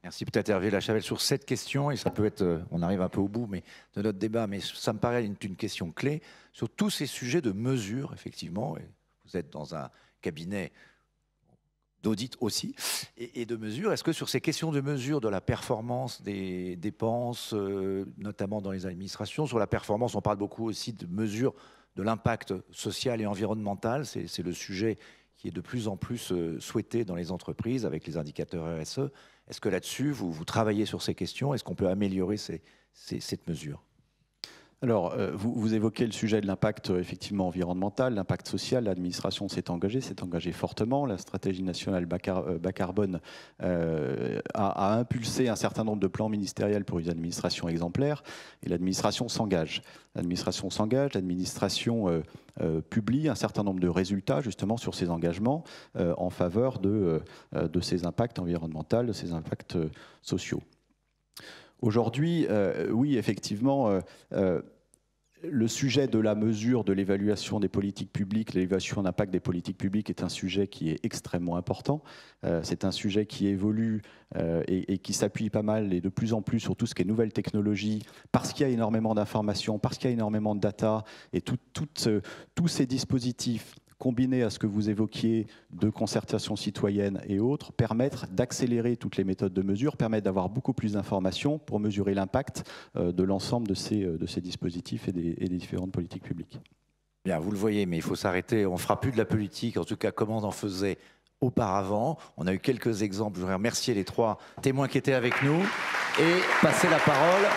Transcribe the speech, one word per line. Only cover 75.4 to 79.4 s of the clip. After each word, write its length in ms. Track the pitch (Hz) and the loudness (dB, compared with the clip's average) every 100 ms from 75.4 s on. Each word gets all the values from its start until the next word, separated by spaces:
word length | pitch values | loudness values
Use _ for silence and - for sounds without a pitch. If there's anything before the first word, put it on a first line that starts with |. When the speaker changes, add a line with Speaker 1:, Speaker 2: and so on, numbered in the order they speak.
| 110 | 0
Speaker 2:
pas 120 | 107 | 2
mal 300 | 107 107 104 | 2 2 2
et 80 | 90 | 2
de 80 | 90 | 0
plus 240 | - 113 | 0 0
en 80 | 113 | 0
plus 200 | 98 113 | 0 -2
sur 140 | - 92 | 0 0
tout 100 | 113 | -2
ce 80 | |
qui 80 | - | 0
est 20 | |
nouvelles 300 | 90 110 113 | 2 4 2
technologies, 680 | 104 98 107 104 101 107 107 - - - | 0 0 2 2 2 0 -2 -4 -18 -2
parce 220 | 127 - | 0 0
qu'il 120 | - 139 | 0 2
y 40 | |
a 20 | |
énormément 420 | 120 110 110 110 | 4 2 2 2
d'informations, 640 | 107 104 110 | 2 2 0